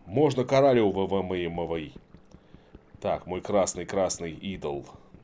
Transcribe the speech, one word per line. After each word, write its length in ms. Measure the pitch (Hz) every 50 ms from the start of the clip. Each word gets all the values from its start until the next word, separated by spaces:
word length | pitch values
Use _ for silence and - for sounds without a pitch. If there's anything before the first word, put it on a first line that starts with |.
| -
Можно 400 | - 95 123 156 147 127 127 123
кораллиумовой. 1500 | - 135 135 143 139 127 120 110 101 90 95 98 92 95 98 92 90 92 90 87 85 85 85 85 80 82 82 78 69 - - - _ - - - _ - - _ _ - - - _ _ - - - _ -
Так, 260 | - 101 82 76 -
мой 140 | 85 90 92
красный-красный 920 | - - 101 101 92 87 - 92 87 - - 98 95 87 - - 85 82 78
идол. 520 | 67 - 98 95 90 71 73 71 69 67 - - - - - - -